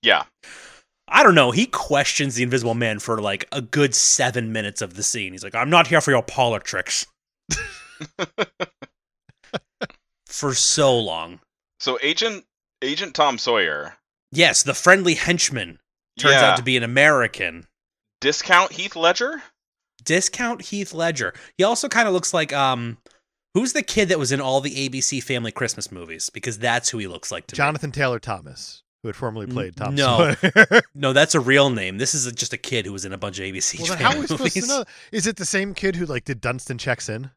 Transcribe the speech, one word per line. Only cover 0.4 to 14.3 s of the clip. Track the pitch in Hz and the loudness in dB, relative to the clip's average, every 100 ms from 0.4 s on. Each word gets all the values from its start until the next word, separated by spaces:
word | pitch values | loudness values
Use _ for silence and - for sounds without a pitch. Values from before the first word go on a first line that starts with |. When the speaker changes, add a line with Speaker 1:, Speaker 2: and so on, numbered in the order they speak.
| - - - - _ _ - | -20 -20 -20 -20 _ _ 2
Speaker 2:
I | 180 | 6
don't | 269 170 | 8 8
know. | 127 | 6
He | 117 123 | 4 0
questions | - - 143 143 - 139 117 | -2 0 0 2 0 -2 -2
the | |
Invisible | 123 131 117 113 | 0 0 0 0
Man | 120 104 | -2 -2
for, | - 110 | -4 -4
like, | 104 98 - | -2 -4 -6
a | 143 | -8
good | 117 - 143 113 | -4 2 2 4
seven | - - 127 123 113 | 2 4 2 0 -4
minutes | 110 101 101 | -4 -6 -6
of | 101 87 | -10 -4
the | |
scene. | 101 120 98 | -4 -4 -6
He's | 92 | -10
like, | 98 113 | -8 -4
"I'm | 131 | 4
not | 170 165 | 4 6
here | 165 | 4
for | 143 | 4
your | 131 | 2
politics." | - - 120 107 - 95 - - - | 0 0 0 0 -4 -8 -4 -4 -6
<laughs> | _ _ _ _ 156 - - - - 151 - 180 - 202 _ 185 _ - _ _ _ _ _ _ - _ _ 160 _ _ _ _ | _ _ _ _ -6 -6 -14 -20 -18 -18 -10 -10 -4 -6 _ -12 _ -20 _ _ _ _ _ _ -12 _ _ -14 _ _ _ _
For | - 147 | -6 -4
so | 127 - - 139 123 | 0 2 4 4 4
long. | 107 80 82 87 _ _ _ _ | 0 -6 -8 -14 _ _ _ _
Speaker 1:
So | - 123 | -4 -2
Agent, | 139 156 226 208 _ _ _ _ | -2 0 -2 -6 _ _ _ _
Agent | 131 151 190 - | -6 -6 -6 0
Tom | 147 120 | 0 0
Sawyer. | - 117 87 73 73 - _ _ _ | 0 0 0 -2 -8 -16 _ _ _